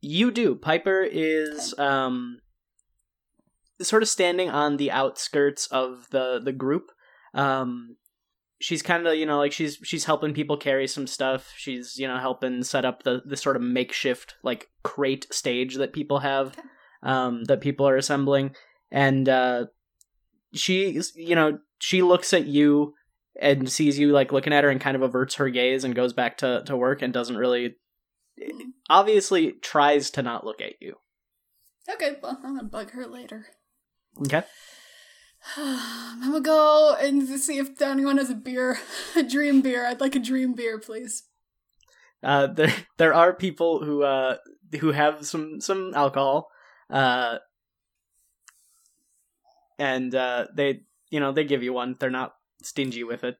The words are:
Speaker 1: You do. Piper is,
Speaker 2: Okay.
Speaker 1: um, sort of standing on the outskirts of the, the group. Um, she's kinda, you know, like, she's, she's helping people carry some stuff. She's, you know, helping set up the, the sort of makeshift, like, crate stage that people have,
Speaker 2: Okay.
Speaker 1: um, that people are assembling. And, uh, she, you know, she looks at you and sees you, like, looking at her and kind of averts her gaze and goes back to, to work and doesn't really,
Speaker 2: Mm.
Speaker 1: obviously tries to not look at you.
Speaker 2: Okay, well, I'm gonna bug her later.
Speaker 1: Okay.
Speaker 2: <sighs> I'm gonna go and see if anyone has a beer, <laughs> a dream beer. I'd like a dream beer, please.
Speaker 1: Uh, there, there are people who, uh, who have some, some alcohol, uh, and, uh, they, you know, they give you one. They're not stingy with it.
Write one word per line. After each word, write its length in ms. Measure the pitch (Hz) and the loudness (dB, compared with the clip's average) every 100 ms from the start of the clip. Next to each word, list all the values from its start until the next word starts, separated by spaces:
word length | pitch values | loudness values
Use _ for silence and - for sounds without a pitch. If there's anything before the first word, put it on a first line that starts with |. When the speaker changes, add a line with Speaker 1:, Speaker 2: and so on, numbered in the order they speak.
Speaker 1:
You 300 | 143 160 240 | -4 2 2
do. 240 | 220 220 | 4 0
Piper 480 | 123 - 165 196 190 | 0 0 0 2 0
is, 720 | 190 - 160 156 156 151 - | 0 -2 0 0 -2 -6 -10
Speaker 2:
Okay. 80 | - | -2
Speaker 1:
um, 560 | 143 135 131 127 123 120 _ _ _ _ _ _ _ _ _ _ _ _ _ _ | 0 2 0 -4 -6 -14 _ _ _ _ _ _ _ _ _ _ _ _ _ _
sort 220 | 180 220 | 0 2
of 60 | 220 | 2
standing 400 | - 180 175 185 | 2 2 2 -2
on 280 | 147 147 143 | 0 0 0
the 140 | 143 | -2
outskirts 760 | 117 135 - - 151 143 143 - | 0 -2 -2 -4 2 2 0 -4
of 400 | 131 131 127 120 | -2 -2 -6 -4
the, 300 | 135 127 123 | -2 -2 -2
the 100 | 123 | -4
group. 380 | 135 131 160 - _ _ _ _ | -4 -2 -2 -4 _ _ _ _
Um, 600 | - 139 135 127 123 117 117 _ _ _ _ _ _ | -2 0 0 -2 -8 -14 -20 _ _ _ _ _ _
she's 220 | - 160 | -6 -6
kinda, 340 | - 170 170 160 | 0 0 2 0
you 100 | 156 | 0
know, 120 | 147 | 0
like, 140 | 143 | 0
she's, 260 | - 156 143 | -2 -6 -6
she's 220 | - 165 156 | -10 -8 -2
helping 280 | 151 151 | 0 0
people 220 | 143 143 147 | -4 -4 -4
carry 300 | 143 135 135 | 0 0 -2
some 180 | 147 131 | -6 -10
stuff. 460 | - 131 131 - - | -4 -2 -4 -6 -16
She's, 400 | - 127 123 131 | -10 -10 -10 -8
you 100 | 135 | -6
know, 100 | 127 | -4
helping 440 | 131 127 127 127 | -4 -4 -4 -4
set 200 | 123 139 | -4 -2
up 180 | 127 120 | -2 -2
the, 200 | - 127 | -2 -4
the 120 | 135 135 | -4 -6
sort 200 | - 131 | -2 0
of 60 | |
makeshift, 720 | 123 123 123 - 135 123 - - | 0 -2 -2 -2 -2 -4 -8 -10
like, 260 | 131 120 - _ | -6 -6 -10 _
crate 440 | - - 135 135 - | -10 -2 -2 -2 -6
stage 440 | - - 123 127 131 | -6 -4 -2 -4 -4
that 160 | 135 | -6
people 280 | 156 147 139 | -4 -2 -2
have, 280 | 143 135 135 - | 0 0 -2 -6
Speaker 2:
Okay. 40 | - _ _ _ | -20 _ _ _
Speaker 1:
um, 400 | 131 131 127 120 | -2 0 0 -4
that 160 | 113 135 | 0 0
people 280 | 139 139 139 | 0 2 4
are 80 | 131 | 4
assembling. 580 | 131 143 139 139 135 135 _ _ _ | 2 0 2 2 0 -6 _ _ _
And, 380 | - 139 135 131 | 2 2 4 4
uh, 380 | 131 127 123 131 _ _ _ _ _ _ _ _ | 4 2 0 -4 _ _ _ _ _ _ _ _
she, 480 | 160 - 185 196 147 175 - | -8 -2 0 0 -2 -6 -10
you 180 | 165 170 | 0 4
know, 220 | 156 147 _ _ | 4 0 _ _
she 220 | - 185 | -2 4
looks 300 | 180 180 - | 6 6 4
at 140 | 180 131 | 2 4
you 480 | 143 147 147 147 - _ _ _ - | 4 6 6 2 -6 _ _ _ -2
and 300 | 139 139 131 | 2 2 0
sees 260 | - 151 139 | 0 2 4
you, 140 | 147 | 6
like, 180 | 143 135 | 6 4
looking 220 | 139 135 | 2 2
at 100 | 147 | 4
her 80 | 143 | 4
and 100 | 131 | 2
kind 140 | 139 | 0
of 80 | 135 | 0
averts 340 | 131 127 131 - | 0 0 -2 0
her 120 | 135 | -2
gaze 360 | 123 127 135 | 2 2 2
and 100 | 131 | -2
goes 180 | 120 127 | 0 0
back 240 | 120 123 - | 0 -2 -2
to, 240 | 135 123 - | -2 -2 -2
to 100 | 135 | -2
work 260 | 127 139 | 0 0
and 100 | 127 | -2
doesn't 240 | 123 120 117 | -2 -4 -2
really, 400 | 123 123 120 117 _ _ _ _ _ - | 0 0 -2 -8 _ _ _ _ _ -18
Speaker 2:
Mm. 320 | - - 254 - - | -16 -16 -18 -20 4
Speaker 1:
obviously 640 | 170 202 214 190 185 160 | 4 6 4 4 2 2
tries 580 | - - 151 143 147 135 | -2 -4 2 4 4 0
to 100 | - | -6
not 220 | 120 117 107 | -6 -6 -10
look 160 | - | -12
at 180 | - - | -12 -14
you. 160 | - - _ _ _ _ _ _ _ _ - | -18 -18 _ _ _ _ _ _ _ _ -14
Speaker 2:
Okay, 240 | 440 302 285 | -6 -6 -6
well, 180 | - 262 | -10 -10
I'm 140 | 254 269 | -10 -10
gonna 80 | 214 | -10
bug 240 | 214 214 | -12 -12
her 140 | 247 247 | -14 -14
later. 400 | 247 240 220 214 _ _ _ _ _ _ - | -16 -18 -18 -20 _ _ _ _ _ _ -8
Speaker 1:
Okay. 200 | 139 151 - - - - - - | -4 -4 -4 -18 -20 -20 -20 -20
Speaker 2:
<sighs> 540 | - _ _ _ - - | -20 _ _ _ -18 -10
I'm 640 | 285 254 233 233 233 233 | -8 -6 -8 -12 -14 -6
gonna 180 | 254 302 | -2 0
go 540 | 302 311 302 302 311 277 | 4 6 6 8 6 6
and 300 | 277 277 262 269 | 2 2 0 -2
see 200 | 269 277 | -2 -2
if 220 | 277 - | -4 -2
anyone 340 | 277 277 277 277 | 0 2 2 2
has 140 | 262 | 0
a 40 | |
beer, 440 | 226 262 254 254 247 - - | -6 -6 -4 -2 -4 -8 -14
<laughs> 180 | - 339 | -2 -2
a 60 | |
dream 380 | 254 262 294 277 | 0 0 4 4
beer. 260 | 269 247 240 | 4 0 -4
I'd 140 | 247 | -2
like 160 | 269 269 | -2 -2
a 20 | |
dream 360 | 226 262 262 | -2 -2 -2
beer, 240 | 240 233 220 | -2 -4 -6
please. 460 | 220 220 247 - _ _ _ _ _ _ _ _ _ _ | -10 -14 -10 -12 _ _ _ _ _ _ _ _ _ _
Speaker 1:
Uh, 240 | - 143 139 | 0 2 2
there, 260 | 127 156 - - _ | 2 2 2 -8 _
there 160 | 165 | 4
are 220 | 156 170 | 6 6
people 500 | 180 185 147 170 160 | 4 -6 -2 0 0
who, 180 | 151 147 | -2 0
uh, 340 | 143 135 131 127 - - _ 147 | 2 2 0 -4 -8 -20 _ -4
who 120 | 160 | -2
have 340 | 143 151 151 147 | 2 2 0 -8
some, 340 | 165 156 151 | -8 -8 -10
some 320 | - 190 185 | -4 -4 -2
alcohol, 540 | 143 139 135 139 143 156 _ _ _ _ | 0 0 2 0 0 -2 _ _ _ _
uh, 480 | 139 131 123 123 117 _ _ _ _ _ _ _ _ _ _ _ _ _ _ _ _ _ _ _ _ _ _ _ _ | 0 2 2 -2 -4 _ _ _ _ _ _ _ _ _ _ _ _ _ _ _ _ _ _ _ _ _ _ _ _
and, 360 | 143 131 127 | -4 -2 -2
uh, 320 | 131 127 123 110 | -2 -2 -4 -6
they, 280 | - 143 135 _ _ _ | -2 -2 -2 _ _ _
you 100 | 151 | -4
know, 120 | 139 | -2
they 120 | 139 | -2
give 180 | 147 139 | 0 -2
you 100 | 123 | -2
one. 240 | 123 123 123 | -4 -6 -4
They're 120 | 131 | -4
not 240 | 127 131 _ _ _ | -4 -8 _ _ _
stingy 420 | - - 135 117 | -14 -6 -6 -6
with 200 | 117 120 | -8 -6
it. 120 | 123 127 | -8 -10